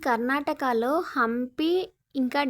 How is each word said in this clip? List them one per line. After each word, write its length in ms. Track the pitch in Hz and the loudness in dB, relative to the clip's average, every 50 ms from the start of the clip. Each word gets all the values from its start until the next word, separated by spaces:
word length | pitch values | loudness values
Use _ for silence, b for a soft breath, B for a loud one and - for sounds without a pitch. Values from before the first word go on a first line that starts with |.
| - | 0
కర్ణాటకలో 840 | 269 233 220 240 254 269 294 285 311 294 - 277 254 233 220 233 262 302 349 349 | 0 0 0 0 0 0 0 -2 -2 -4 -2 0 0 0 2 2 2 0 0 -2
హంపి, 680 | - - 269 233 226 233 247 247 254 - - 311 330 349 370 - - - _ _ _ - | -2 0 0 0 2 0 -2 -4 -4 -4 -2 0 2 2 0 -2 -4 -10 _ _ _ -2
ఇంకా 260 | 269 254 247 - 285 285 | -2 -2 0 0 0 0